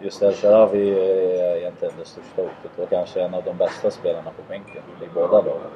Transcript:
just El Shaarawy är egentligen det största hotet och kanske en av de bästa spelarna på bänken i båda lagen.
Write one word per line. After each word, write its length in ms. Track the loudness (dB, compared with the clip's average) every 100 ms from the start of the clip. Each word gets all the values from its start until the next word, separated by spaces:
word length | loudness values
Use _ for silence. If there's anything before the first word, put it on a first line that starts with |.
just 200 | -8 2
El 100 | 2
Shaarawy 560 | 4 6 8 6 4 2 2
är 560 | 2 2 2 0 0 -2
egentligen 360 | -4 -6 -8 -8
det 60 | -16
största 360 | -16 -12 -6
hotet 380 | -6 -8 -16 -10
och 60 | -4
kanske 320 | -2 -2 -4
en 120 | -4
av 100 | -4
de 140 | -6 -2
bästa 340 | -2 0 -4
spelarna 380 | -2 -4 -4 -8 -16
på 60 | -14
bänken 320 | -14 -14 -18 -18 -16
i 40 | -10
båda 140 | -2 2 4
lagen. 160 | 2 -4 -10